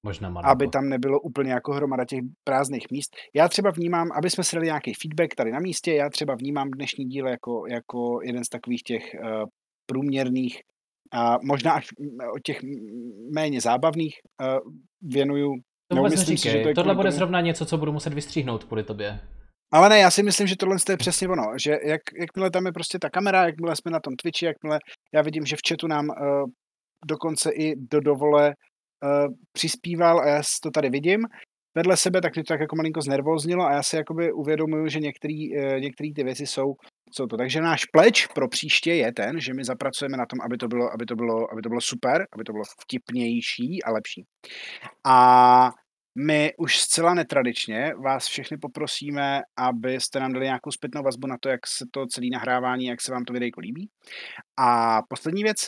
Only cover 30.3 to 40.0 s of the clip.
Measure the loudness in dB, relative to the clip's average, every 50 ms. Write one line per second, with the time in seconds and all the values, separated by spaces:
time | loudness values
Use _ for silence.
30.3 | 2 2 0 -2 -4 -4 -6 -2 0 0 0 0 -2 0 2 2 2 2 0 -4
31.3 | -8 -20 -20 _ _ _ _ _ _ 0 4 4 4 4 2 2 2 2 0 0
32.3 | -2 -4 -4 -2 -2 -2 -2 -2 -2 -2 -2 -2 -2 -4 -2 0 -2 0 2 0
33.3 | 0 0 0 -2 0 0 2 2 2 2 0 0 -2 -2 -4 -4 -4 -2 -2 -2
34.3 | -2 -2 0 0 0 0 0 -2 0 -2 -2 -2 -2 -2 -4 -4 -6 -8 -8 -8
35.3 | -6 -6 -8 -6 -4 -4 -2 -2 -2 -2 -4 -6 -8 -8 -10 -8 -6 -4 -4 -4
36.3 | -4 -6 -8 -6 -4 -2 -2 -2 -4 _ _ -20 _ _ _ _ -8 -8 -6 -4
37.3 | -4 -4 -4 -2 -2 0 2 2 2 0 -2 4 6 8 8 8 6 6 0 0
38.3 | -2 -2 -2 -2 -2 -4 0 2 0 2 2 2 2 2 2 0 0 -2 -4 -4
39.3 | -4 -4 -6 -6 -6 -6 -4 -6 -4 -2 -4 -4 -4 -4